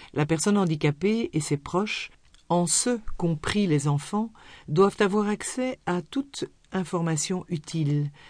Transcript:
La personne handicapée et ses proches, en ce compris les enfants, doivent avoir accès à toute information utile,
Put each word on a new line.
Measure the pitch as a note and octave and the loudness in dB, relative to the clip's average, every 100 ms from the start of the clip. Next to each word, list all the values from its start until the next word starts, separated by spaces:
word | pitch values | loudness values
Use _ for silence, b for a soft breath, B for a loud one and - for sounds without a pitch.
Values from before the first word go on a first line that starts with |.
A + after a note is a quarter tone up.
| B | B
La | D3 D3+ | -2 0
personne | D#3+ G#3 G3+ | 2 2 2
handicapée | F3+ D#3 D3+ C#3+ G3 A3 A#3 | 2 2 0 2 0 0 0
et | D#3 | -2
ses | D3+ C#3+ | -2 -4
proches, | C#3+ F3 G#3+ - - - - - - | -2 -2 -2 -4 -10 -16 -20 -14 -2
en | F3 E3+ | 0 2
ce | - B3 A#3+ - - | 0 0 -2 -2 -2
compris | E3+ D3+ - G#3 G3 | -2 -2 -2 0 2
les | D3+ D3 | 2 2
enfants, | C#3+ C#3+ G#3 A3 B B B B | 0 0 -4 -4 B B B B
doivent | D3+ G3 - | 4 4 4
avoir | G#3 G#3 G#3 | 2 2 0
accès | G#3+ - - B3+ - - | -2 -4 -4 -4 -4 -4
à | F3 | -4
toute | - C#4 C#4 - - _ - | -2 -6 -6 -6 -10 _ -8
information | F#3+ F3 F3+ E3 D#3 - F#3 - | -6 -2 -2 0 0 -2 -4 -4
utile, | E3+ - E3 D3 D3 C#3+ B B | -8 -4 -2 0 0 -2 B B